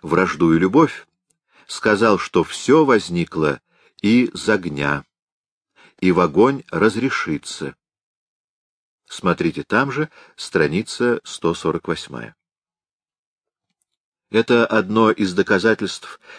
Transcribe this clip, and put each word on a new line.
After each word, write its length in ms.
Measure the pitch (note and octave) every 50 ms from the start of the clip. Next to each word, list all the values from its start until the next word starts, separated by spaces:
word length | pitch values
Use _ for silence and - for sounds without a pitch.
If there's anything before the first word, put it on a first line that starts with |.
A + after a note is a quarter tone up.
вражду 520 | - D#2 D#2+ F2 F#2+ F2 - - E2+ E2 D#2+
и 60 | E2
любовь, 480 | F2+ F#2+ G2 D3+ E3 - - - - _ _ _ _ _ _ _ _ _ _ _ _
сказал, 540 | - - - - A2 G#2+ G2+ A2+ A2 G2+ F2+
что 240 | - - - F#2+ D#2+
всё 400 | - - - - - C#3 D#3+ D#3
возникло 800 | C3+ B2 G#2+ - - F2 F2 E2+ - - E2 D#2 D2 C#2 - _ _ _ _ _ _ _ _
из 480 | - G#2 A2+ B2 B2 - - - - -
огня, 560 | G#2+ F#2+ F2+ F2 D2 C#2+ C#2+ C#2+ D2 C#2+ - _ _ _ _ _ _ _ _ _ _ _ _ _ _ _ - - _ -
и 100 | - F#2
в 80 | F2 F2+
огонь 440 | F2 D#2+ D2 F2+ A2 C3 C#3 C3 - -
разрешится. 1040 | - E2 G2 A2 G2 A2+ B2 C3+ - - - - - C#3 - - - - D#2+ C#2 - _ _ _ _ _ _ _ _ _ _ _ _ _ _ _ _ _ _ _ _ _ _ _ _ _ _
Смотрите 580 | - - - - F2+ E2+ - F2+ E2 D2+ D#2+ C#2+
там 300 | - G2+ A2+ C3+ C#3 B2+
же, 160 | C#3+ D#3 - _ - - _ _
страница 880 | - - - - E2+ D#2 C#2+ D#2 F#2+ - - - - B2 B2 A#2 - -
сто 300 | - - - - E2 E2
сорок 340 | - - E2 D#2 E2 - -
восьмая. 480 | E2 - - - C2+ B1 A#1 G#1+ - _ _ _ _ _ _ _ _ _ _ _ _ _ _ _ _ _ _ _ _ _ _ _ _ _ _ _ _ _ _ _ _ _ _ _ _ _ _ _ -
Это 320 | A2 A2+ - B2 A#2 A#2
одно 460 | - A2 A2 G2 F#2+ G#2+ A2 A2+ G#2+
из 200 | - - G#2 F#2 F2+
доказательств 840 | G2 F#2+ - G#2+ F#2 F2+ A2+ A2 - G#2 F#2 - - - - - - _ - -